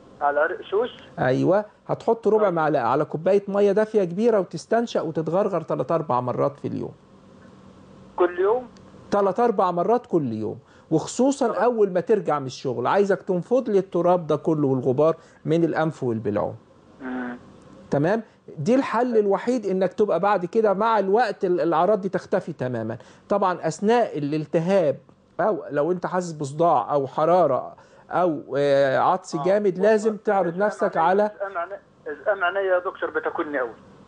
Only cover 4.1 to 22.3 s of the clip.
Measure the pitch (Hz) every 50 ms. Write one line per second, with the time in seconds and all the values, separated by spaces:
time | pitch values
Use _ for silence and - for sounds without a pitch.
4.1 | 170 196 226 240 214 202 180 - - 156 - - - 233 240 - - 202 - 160
5.1 | 147 165 156 160 160 190 214 196 190 160 160 - 160 147 147 - 170 160 156 -
6.1 | 123 123 127 123 117 135 139 143 139 - - 120 110 104 - - - - _ -
7.1 | - - - - - - - - - - - - - - - - - - - -
8.1 | - 180 180 175 175 175 190 202 233 254 247 - - - - - - - - -
9.1 | 202 202 202 196 180 - 240 233 208 202 190 180 175 175 175 190 233 247 - -
10.1 | - 170 143 120 110 107 110 101 107 117 - _ - - - - 160 156 160 -
11.1 | - - 247 285 269 - 247 226 - 180 208 247 240 220 208 190 180 180 175 -
12.1 | 220 196 165 160 147 147 135 127 - - - 135 120 120 123 127 151 196 202 196
13.1 | 190 185 - - 185 175 165 - 240 269 233 - 208 190 185 - - 175 170 175
14.1 | 185 180 165 147 156 147 - 170 160 151 147 131 135 131 123 135 123 131 151 160
15.1 | 160 - - - - _ - 143 156 170 165 156 - 147 160 160 - - 135 123
16.1 | 113 110 113 113 104 98 - - - - - _ - _ - - - - 135 127
17.1 | 127 127 123 123 123 - - - - - - - - - - - - 139 147 170
18.1 | 214 233 220 - _ _ _ - - - 139 190 247 269 262 - 214 226 254 254
19.1 | 233 220 208 202 196 185 - 240 254 254 202 190 190 190 190 180 - - 214 202
20.1 | 165 170 185 202 208 185 175 170 - 226 220 208 190 190 220 226 226 208 196 190
21.1 | 196 233 247 208 202 - 202 180 180 170 151 170 165 156 175 190 214 196 190 190
22.1 | 190 180 - -